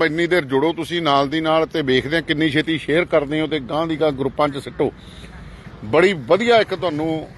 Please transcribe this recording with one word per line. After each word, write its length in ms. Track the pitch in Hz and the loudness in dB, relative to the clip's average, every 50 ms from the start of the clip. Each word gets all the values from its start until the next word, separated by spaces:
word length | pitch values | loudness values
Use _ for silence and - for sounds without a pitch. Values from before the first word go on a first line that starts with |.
| 165 | 2
ਇੰਨੀ 200 | 160 151 165 170 | 0 0 0 0
ਦੇਰ 180 | 160 180 175 151 | 2 2 0 0
ਜੁੜੋ 280 | 127 135 135 143 165 | 2 2 2 2 2
ਤੁਸੀਂ 300 | 165 165 156 143 170 175 | 0 -2 -6 -6 -4 -2
ਨਾਲ 260 | 165 147 139 139 143 135 | 2 2 4 4 2 2
ਦੀ 120 | 147 160 | -2 -2
ਨਾਲ 260 | 160 156 160 160 160 | 0 2 2 2 0
ਤੇ 160 | 156 - 165 | 0 -2 -2
ਵੇਖਦੇ 340 | 143 131 127 127 113 135 160 | 0 2 2 2 2 0 -2
ਆ 40 | 165 | -2
ਕਿੰਨੀ 300 | 147 - 160 147 156 160 | 0 -2 0 0 0 0
ਛੇਤੀ 280 | 127 156 143 160 160 139 | 0 0 0 0 -2 -4
ਸ਼ੇਅਰ 260 | - - 143 170 180 | -2 0 0 0 0
ਕਰਦੇ 360 | - 170 156 143 135 151 156 | 2 2 0 0 0 -2 -2
ਹੋ 60 | 156 | -2
ਤੇ 140 | 151 156 151 | -2 -4 -4
ਗਾਂਹ 260 | 127 113 160 151 165 | -4 -4 -4 -2 -2
ਦੀ 140 | 165 160 139 | -2 -2 0
ਗਾਂਹ 120 | 156 151 | 0 0
ਗਰੁੱਪਾਂ 360 | 139 131 135 135 - - 147 147 | 0 0 -4 -2 0 0 0 0
'ਚ 100 | 135 143 | -2 -4
ਸਿੱਟੋ। 340 | - - - - 151 117 - - - - - - - - - - - - - - - - - - - | -10 -8 -4 -2 -2 -2 -2 -6 -16 -20 -20 -18 -18 -18 -18 -18 -18 -18 -18 -18 -18 -18 -16 -14 -6
ਬੜੀ 280 | 107 117 156 180 202 | 0 2 4 4 4
ਵਧੀਆ 440 | 196 151 117 113 170 196 233 240 240 | 2 0 0 2 2 2 4 4 4
ਇੱਕ 180 | 220 196 - 185 | 4 4 2 -2
ਤੁਹਾਨੂੰ 540 | 170 185 175 151 147 156 160 160 156 151 - - | -4 -2 -2 -2 -2 -2 -2 -4 -4 -6 -10 -14